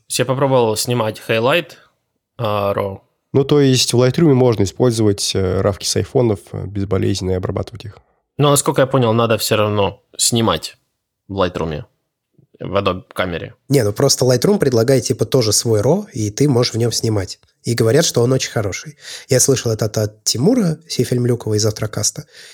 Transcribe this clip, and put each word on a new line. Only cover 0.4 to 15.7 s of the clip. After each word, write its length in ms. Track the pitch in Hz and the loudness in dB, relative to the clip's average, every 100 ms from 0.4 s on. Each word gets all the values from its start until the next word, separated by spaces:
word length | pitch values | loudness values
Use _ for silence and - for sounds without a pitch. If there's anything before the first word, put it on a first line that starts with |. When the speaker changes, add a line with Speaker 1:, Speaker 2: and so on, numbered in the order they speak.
| 139 131 117 107 | 2 4 2 0
Speaker 1:
снимать 440 | - 123 110 107 - | -2 -2 -2 -4 -4
Highlight, 440 | 113 120 170 170 - _ _ _ _ _ - | 0 2 0 -2 -16 _ _ _ _ _ -6
а, 360 | 110 104 101 | -2 0 0
Ро. 300 | 101 101 98 _ _ _ | -2 -4 -6 _ _ _
Speaker 2:
Ну, 100 | 131 | 0
то 160 | 135 147 | 4 4
есть 340 | 139 127 - | 4 2 2
в 40 | 120 | 2
Lightroom 360 | 127 131 165 | 2 4 4
можно 300 | 127 127 107 | 6 4 2
использовать, 680 | 95 - 127 113 107 101 - 104 | -2 2 0 2 0 0 -2 -2
э, 260 | 95 98 | -2 0
равки 240 | 104 101 - | -2 -2 -4
с 100 | 104 | -4
айфонов, 420 | 101 131 120 98 - | -2 0 0 0 -6
э, 120 | 104 95 | -10 -8
безболезненно 680 | 98 98 95 104 98 92 | -6 -4 -2 -2 -2 -2
и 40 | 92 | -4
обрабатывать 500 | 95 95 - 107 101 | -4 -6 -8 -12 -18
их. 120 | - _ _ _ - | -18 _ _ _ -2
Speaker 1:
Но, 120 | 143 | 2
насколько 320 | 143 - 151 | 2 0 0
я 60 | 131 | 0
понял, 260 | 139 117 | 2 2
надо 240 | 113 113 107 | 2 2 0
все 200 | - 107 | 0 0
равно 440 | 107 104 98 104 _ - | 0 0 -2 -4 _ -4
снимать 600 | - 117 110 85 - - _ _ _ _ - | -2 0 0 -2 -6 -18 _ _ _ _ -12
в 120 | 98 | -2
Lightroom, 440 | 90 - 82 76 - _ _ _ _ _ _ _ | -2 -2 -6 -6 -12 _ _ _ _ _ _ _
в 160 | 90 92 | -4 -2
Adobe 280 | 98 90 - | -2 -4 -8
камере. 400 | - 92 85 98 - _ | -6 -4 -6 -10 -16 _
Speaker 3:
Не, 160 | 139 | 0
ну 100 | 104 | 0
просто 320 | 104 135 - 127 | 0 0 2 2
Lightroom 320 | 127 165 202 | 2 2 2
предлагает, 460 | 139 117 117 131 | 2 2 2 2
типа, 220 | - - 117 | 0 -4 0
тоже 260 | 135 107 | 0 2
свой 280 | 101 120 | 0 0